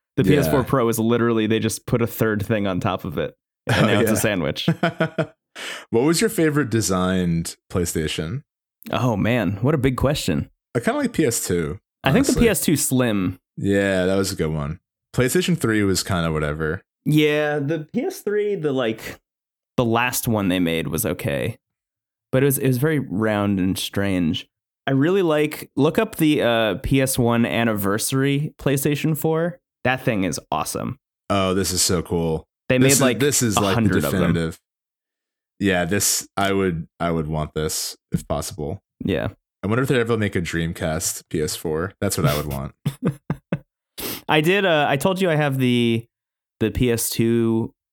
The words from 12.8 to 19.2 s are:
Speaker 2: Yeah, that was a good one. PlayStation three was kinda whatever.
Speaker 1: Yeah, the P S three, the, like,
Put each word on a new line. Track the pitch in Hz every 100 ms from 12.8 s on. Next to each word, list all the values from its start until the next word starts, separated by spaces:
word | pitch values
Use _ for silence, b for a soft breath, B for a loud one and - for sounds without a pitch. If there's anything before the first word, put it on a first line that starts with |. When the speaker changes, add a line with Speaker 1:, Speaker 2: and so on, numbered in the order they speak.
| - 127 120 104 95 101 _ -
Speaker 2:
Yeah, | 101 98 98 95 92
that | 98
was | 98
a | 92
good | 80
one. | 78 73 78 _ _ _
PlayStation | - 123 185 180 170
three | 113 107
was | 101 87
kinda | - 90 82
whatever. | 78 73 76 78 92 _ _ -
Speaker 1:
Yeah, | 151 151 151 147 147
the | 139 160 151
P | 240
S | 359 -
three, | 208 208 208 196
the, | 151
like, | 131 117 110 - -